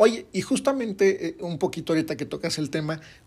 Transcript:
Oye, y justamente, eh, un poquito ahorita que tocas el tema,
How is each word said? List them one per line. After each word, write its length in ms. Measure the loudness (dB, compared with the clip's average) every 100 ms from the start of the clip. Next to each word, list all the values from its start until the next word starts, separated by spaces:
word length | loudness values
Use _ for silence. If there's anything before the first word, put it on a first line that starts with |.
Oye, 280 | 4 4 -6
y 100 | -4
justamente, 880 | 0 0 2 0 -2 2 4 2 -2
eh, 60 | -6
un 180 | -6 -2
poquito 340 | -2 -2 0
ahorita 240 | 0 0 -4
que 80 |
tocas 320 | -6 -6 -4 -4
el 120 | -2
tema, 300 | -2 -2 -6 -10 -20